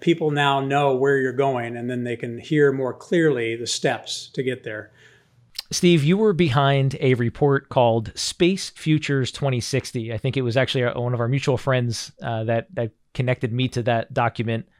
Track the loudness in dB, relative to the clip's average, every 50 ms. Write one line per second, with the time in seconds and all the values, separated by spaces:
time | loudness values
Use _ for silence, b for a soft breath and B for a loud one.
0 | 0 0 2 2 0 0 2 2 2 2 2 2 0 0 2 2 4 4 2 4
1 | 4 4 4 4 2 0 0 0 0 2 0 -2 -4 -6 -6 -6 -6 -4 -4 -4
2 | -4 -4 -6 -6 -6 -8 -10 -8 -4 0 4 4 4 4 4 2 -2 -4 -6 -8
3 | -4 0 2 2 4 4 2 2 0 -2 -2 -4 -4 -6 -4 -2 0 0 -2 -2
4 | -6 -10 -10 -10 -12 -10 -8 -6 -4 -4 -4 -6 -8 -10 -12 -12 -12 -16 b b
5 | b b b b b b b b b _ -18 -16 -12 -8 -2 2 4 4 4 4
6 | 4 2 2 2 2 2 2 2 2 2 2 2 4 4 4 2 2 0 0 0
7 | 2 2 2 2 0 -2 0 0 2 2 2 0 -2 -2 2 2 4 4 4 2
8 | -2 -4 -8 -8 -8 -6 0 2 2 2 2 0 -6 -10 -12 -4 0 0 0 2
9 | 0 0 -2 -2 -2 -4 -4 -4 -2 -2 -2 -2 -2 -2 -2 -4 -4 -4 -6 -8
10 | -6 -6 -6 -4 -4 -2 -2 -2 0 0 2 2 2 2 0 0 0 0 0 -2
11 | -2 -2 -2 -2 0 0 0 0 0 0 0 0 0 0 0 0 0 -2 -4 -6
12 | -8 -12 -14 -10 -8 -6 -4 -4 -2 0 0 -2 -2 -4 -4 -4 -4 -4 -6 _
13 | _ _ -6 -2 -2 -2 -2 -2 -2 -2 -2 -2 -2 -2 -2 -2 0 0 0 0
14 | -2 -2 -2 0 0 0 0 -2 -2 -2 -2 -4 -6 _ _